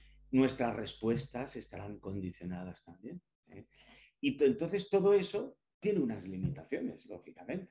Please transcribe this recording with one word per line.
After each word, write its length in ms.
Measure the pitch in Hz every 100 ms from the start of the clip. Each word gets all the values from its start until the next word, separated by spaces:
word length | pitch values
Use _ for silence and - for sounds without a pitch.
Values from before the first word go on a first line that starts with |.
| - - -
Nuestras 440 | 131 131 127 120
respuestas 800 | 110 104 - 110 120 135 123 139 120
estarán 420 | - 92 101 104
condicionadas 840 | 98 98 92 87 87 90 90 -
también, 360 | - 87 113 180 - _ _
¿eh? 180 | 98 - _ - - - _
Y 160 | 143 -
to-, 80 | 139
entonces 420 | - 165 196 -
todo 240 | 196 190
eso 440 | 202 185 208 269 - _ _
tiene 220 | 208 196
unas 260 | 123 104 92
limitaciones, 760 | 92 92 - - 147 254 - -
lógicamente. 640 | 90 - - 90 175 180